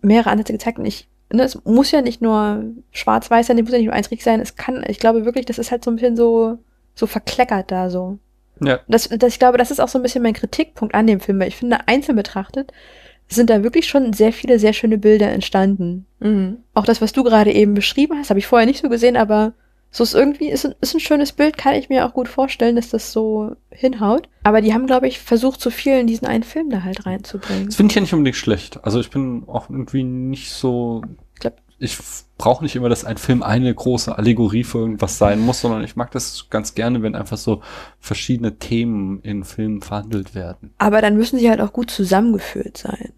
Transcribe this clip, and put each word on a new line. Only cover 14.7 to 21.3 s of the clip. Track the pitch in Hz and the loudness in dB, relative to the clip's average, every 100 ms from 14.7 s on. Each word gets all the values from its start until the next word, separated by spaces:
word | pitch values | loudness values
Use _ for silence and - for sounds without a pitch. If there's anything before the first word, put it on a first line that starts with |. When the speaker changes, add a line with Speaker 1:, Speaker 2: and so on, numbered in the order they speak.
Speaker 1:
schöne | 214 226 214 | 2 2 4
Bilder | 208 214 208 | 6 6 4
entstanden. | - - 196 196 196 175 180 190 _ | 0 -2 2 2 2 -2 -6 -12 _
Speaker 3:
Mhm. | 208 214 190 226 _ | 0 0 0 -6 _
Speaker 1:
Auch | - 202 | -2 2
das, | 226 | 2
was | 220 | 2
du | - | 2
gerade | 240 226 208 | 4 6 6
eben | 208 208 | 6 4
beschrieben | 202 196 - 294 302 | 4 0 0 0 0
hast, | 285 | 0
habe | 196 | -2
ich | - | 4
vorher | 240 226 | 4 4
nicht | 277 | 2
so | 294 | -2
gesehen, | 233 240 240 | 2 2 4
aber | 214 214 214 226 _ _ _ | 2 2 0 -2 _ _ _
so | - 233 | -2 0
ist | - | 4
irgendwie, | 277 285 294 | 2 2 -2
ist | 269 285 | -2 -4
ein, | - | -4
ist | - | -4
ein | 330 | -4
schönes | - 302 285 | 0 0 0